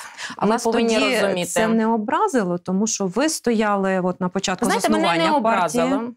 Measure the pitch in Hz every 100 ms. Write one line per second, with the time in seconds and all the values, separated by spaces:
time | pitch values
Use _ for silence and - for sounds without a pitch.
0 | - - - - 202 233 233 233 226 226
1 | 269 220 196 185 175 262 220 226 220 214
2 | 208 320 415 262 180 175 - 190 214 -
3 | 196 220 302 - 247 220 214 202 190 190
4 | 180 180 180 196 202 180 240 427 339 320
5 | 339 330 320 294 220 208 165 240 254 269
6 | 240